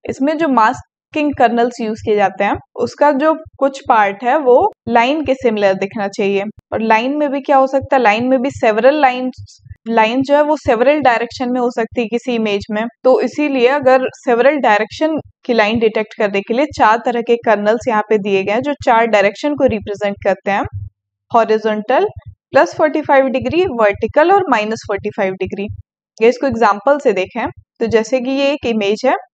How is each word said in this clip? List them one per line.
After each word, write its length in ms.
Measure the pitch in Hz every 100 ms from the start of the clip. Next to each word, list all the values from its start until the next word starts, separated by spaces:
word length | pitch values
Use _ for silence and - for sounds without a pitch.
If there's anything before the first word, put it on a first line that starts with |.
| -
इसमें 300 | 226 269 311
जो 100 | 320
masking 840 | 240 226 262 - _ _ 302 294
kernels 460 | 277 233 233 240 247
use 200 | 220 220
किए 120 | - 208
जाते 280 | 190 202
हैं, 100 | 202 277 _
उसका 380 | - 233 - 294
जो 240 | 269 311 320 - _
कुछ 240 | 269 269 -
part 360 | 233 202 196
है 140 | 240 302
वो 340 | 262 254 403 - -
line 360 | 233 240 311
के 100 | 269
similar 400 | 262 240 214 202
दिखना 340 | 190 196 220 202
चाहिए। 340 | 196 202 196 208 - _
और 80 | 214
line 360 | 220 220 247 294
में 160 | 294
भी 80 | 277
क्या 160 | 262 269
हो 100 | 262
सकता 300 | 285 269 269
है, 60 |
line 260 | 233 214 254
में 140 | 262
भी 80 | 269
several 500 | - 233 214 247 302
lines, 600 | 262 247 254 - - _ - - 220
लाइन 340 | 226 220 254
जो 120 | 269
है 80 | 285
वो 140 | 294 302
several 440 | - 226 247 302
direction 520 | 262 226 240 - 247
में 80 | 247
हो 100 | 240
सकती 300 | 240 220 -
है 60 | 220
किसी 280 | 233 -
image 320 | 233 220 202 202
में, 140 | 208 233 _
तो 160 | 254 262
इसीलिए 460 | 247 - 294 269 240
अगर 340 | 294 262 262 254
several 420 | - - 233 262 302
direction 640 | 240 208 220 - 311 302 - _ -
की 60 |
line 260 | 226 208 233
detect 360 | 220 220 214 -
करने 220 | 208 196
के 140 | 196
लिए 120 | 233 302
चार 360 | - 233 233 240
तरह 140 | 240
के 160 | 233 233
kernels 520 | 233 208 208 233 -
यहाँ 140 | 214 -
पे 100 | 220
दिए 260 | 202 196
गए 80 | 196
हैं, 80 | 220
जो 120 | 277
चार 340 | 277 - 226 233
direction 480 | 208 196 208 294
को 100 | 285
represent 520 | 269 214 208 202 208 202
करते 260 | 202 190 202
हैं, 120 | 202 392 - - _ _ _ _
Horizontal, 720 | 240 214 220 220 214 208 277 415 - -
प्लस 460 | - _ 349 339
फ़ोर्टी 280 | - 311 311
फ़ाइव 240 | 294 277 269
degree, 380 | 254 240 311
vertical 680 | 370 240 208 202 220 - 330
और 120 | 403 381
माइनस 340 | 226 214 220 -
फ़ोर्टी 220 | 196 202 -
फ़ाइव 160 | 190
degree। 360 | 190 185 208 208 - - _ _ _
ये 60 | 226
इसको 180 | - 269
example 520 | 226 226 202 269 294
से 140 | 269
देखें, 380 | 190 190 247 269 - _ _
तो 60 | 226
जैसे 340 | 220 226 262
कि 100 | 247
ये 220 | 269 277
एक 140 | 294 247
image 360 | 220 196 214 254
है 80 | 381 -